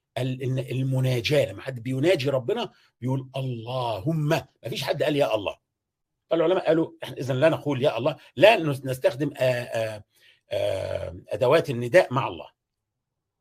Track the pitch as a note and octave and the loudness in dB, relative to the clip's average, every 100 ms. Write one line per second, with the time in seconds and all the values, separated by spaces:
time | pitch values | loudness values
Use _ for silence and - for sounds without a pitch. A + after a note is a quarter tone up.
0 | _ A#2+ B2+ B2+ C3 C3 C3 C3 C3+ C3 | _ -4 -4 -2 -2 -4 -4 -4 0 0
1 | B2+ B2 G#2 D3 A2 G2+ C3+ B2 A#2+ C3 | 2 0 2 2 2 -4 -10 -8 -6 0
2 | E3 D#3 C3+ C3 A#2+ A#3 G3+ _ _ _ | 2 4 2 0 -2 -4 -4 _ _ _
3 | B2+ C3 - C3+ C3 A2+ A#2 B2+ A#2 G#2 | -4 -4 -4 -8 -6 -6 -6 -4 -2 -2
4 | B2+ D#3+ D3 D#3 - _ B2 D3 - D3+ | -2 0 2 0 -2 _ -10 -6 -4 0
5 | C#3+ C#3+ A#2+ G#2+ F2 - _ _ _ _ | 2 2 2 2 -2 -8 _ _ _ _
6 | _ _ - E3 D#3+ F#3 - E3 D#3 - | _ _ -2 2 4 2 4 2 2 -6
7 | C3 B2+ C3 C3 D#3+ C3 D3 B2+ C#3 A2+ | -12 -8 -2 4 4 2 -2 0 0 0
8 | C3+ - - A#2+ G3+ G#3+ D#3 C3 C3+ B2+ | -4 -4 -12 4 6 6 0 -2 -4 -2
9 | F#3+ B2+ D3 - B2+ A#2+ A#2 A2+ A2 G#2 | -2 0 -6 0 0 0 -4 -4 -4 -6
10 | - _ _ _ _ G2+ G2+ G2 F#2+ F#2 | -16 _ _ _ _ -2 -2 -2 -4 -6
11 | F2+ F2+ - G#2 B2+ D#3+ C#3+ A#2+ B2 F3 | -8 -12 -10 0 4 4 2 -4 4 4
12 | - B2+ G#2+ D#2+ - _ _ _ _ _ | 4 -2 -4 -8 -16 _ _ _ _ _
13 | _ _ _ _ | _ _ _ _